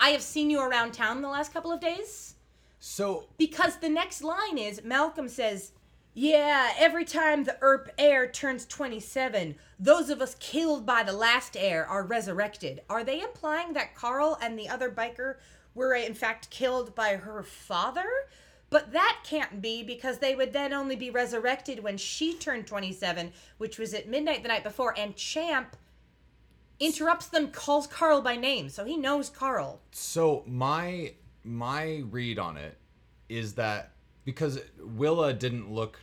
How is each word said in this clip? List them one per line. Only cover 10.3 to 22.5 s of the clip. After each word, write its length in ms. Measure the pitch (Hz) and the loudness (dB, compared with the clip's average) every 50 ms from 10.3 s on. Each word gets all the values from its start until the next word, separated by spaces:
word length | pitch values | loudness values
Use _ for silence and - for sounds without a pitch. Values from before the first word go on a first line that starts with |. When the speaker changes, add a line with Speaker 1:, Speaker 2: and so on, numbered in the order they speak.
| - - | -4 -10
Speaker 1:
killed 440 | - - - 302 330 320 302 262 214 | -12 -4 -2 0 2 2 0 0 2
by 180 | 202 240 226 220 | 2 2 4 4
the 100 | 196 190 | 2 0
last 420 | 202 226 233 240 254 254 - - 202 | 2 4 6 4 4 2 -2 -4 0
heir 280 | 190 196 170 160 160 - | 0 2 2 2 0 0
are 160 | 185 202 190 | -2 -2 -2
resurrected." 800 | 180 233 233 190 190 180 180 208 208 208 - - 139 135 - - - | 0 -2 -2 -2 -2 -2 -2 -2 -2 -2 -8 -8 -8 -8 -10 -8 -4
Are 160 | 202 226 226 | -4 -2 -2
they 160 | 247 269 320 | -2 -2 -2
implying 500 | 392 494 494 - - 311 302 320 349 339 311 | -4 -8 -10 -6 -4 -2 -2 -2 -2 -4 -4
that 220 | 294 - - - | -4 -4 -4 -8
Carl 420 | - - 240 254 269 294 311 311 - | -6 -4 -2 0 2 2 2 2 0
and 180 | 226 233 226 220 | -4 -6 -6 -6
the 80 | 214 160 | -8 -6
other 240 | 226 247 254 247 | -4 -4 -4 -4
biker 460 | 202 233 226 240 240 233 247 269 262 - - - - - _ _ _ | -2 -4 -4 -4 -4 -6 -6 -6 -6 -8 -14 -20 -20 -20 _ _ _
were, 200 | 233 254 262 254 | -2 2 2 2
in 180 | 240 233 220 220 | 2 2 -2 -4
fact, 340 | - 240 220 220 220 - - | -2 -2 -2 -2 -4 -10 -16
killed 440 | - - 247 254 254 254 240 233 - | -6 -2 0 0 0 0 -2 -4 -4
by 200 | - 220 214 196 | 0 0 0 0
her 280 | 190 175 208 214 208 196 | 0 -4 -10 -10 -12 -12
father? 640 | - - - - - 190 175 190 240 247 330 370 415 494 539 554 - - - - - _ _ _ _ | -12 -16 -20 -10 -4 -2 0 0 0 0 -2 -2 0 -2 -2 -4 -4 -12 -20 -20 -20 _ _ _ _
But 220 | - 302 - 214 233 | 2 2 2 2 2
that 260 | 330 381 453 427 - - | 4 4 4 2 0 -4
can't 380 | - 302 311 269 - 190 208 | -4 -4 -2 -2 -4 -6 -8
be, 220 | 196 226 226 233 226 | -6 -6 -6 -6 -8
because 340 | 208 240 240 262 262 247 - | -10 -10 -6 -6 -6 -4 0
they 180 | 277 269 269 | 0 0 2
would 160 | 254 262 254 | 2 0 0
then 220 | 202 285 285 277 277 | 0 -2 -2 0 -2
only 220 | 277 277 269 262 | -2 -2 -2 -4
be 160 | 214 254 247 | -4 -6 -2
resurrected 720 | 226 247 247 202 233 226 220 247 262 262 - - 262 226 208 | 0 0 0 0 -2 -2 0 0 0 0 -4 -8 -8 -6 -6
when 140 | 208 196 196 | -6 -6 -4
she 360 | - - - - 311 320 330 | -6 -6 -4 -2 -2 -2 -2
turned 320 | 320 - 311 | -4 -4 -4